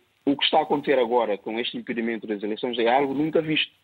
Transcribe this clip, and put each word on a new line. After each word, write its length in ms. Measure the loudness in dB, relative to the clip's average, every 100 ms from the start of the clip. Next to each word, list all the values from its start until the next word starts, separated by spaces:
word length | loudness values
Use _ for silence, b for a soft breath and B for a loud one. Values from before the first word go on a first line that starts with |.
| _ _ -2
o 100 | 0
que 80 |
está 160 | 2 2
a 40 |
acontecer 360 | 2 0 2 2
agora 380 | 4 2 2 -2
com 220 | -4 -6
este 180 | -4 -6
impedimento 500 | -6 -4 -4 -4 -6
das 160 | -4
eleições 340 | -4 -4 -4 0
é 100 | 2
algo 260 | 4 2
nunca 280 | 0 0 0
visto 300 | 0 -2 -4 _